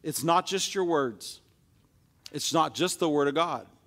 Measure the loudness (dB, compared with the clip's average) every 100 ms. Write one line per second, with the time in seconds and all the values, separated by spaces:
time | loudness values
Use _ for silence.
0 | -6 -2 2 2 2 -4 -2 -2 2 2
1 | 0 -4 -16 -18 _ _ _ _ _ _
2 | _ _ -14 -6 0 2 2 0 -2 0
3 | 0 2 2 2 -2 -4 -10 _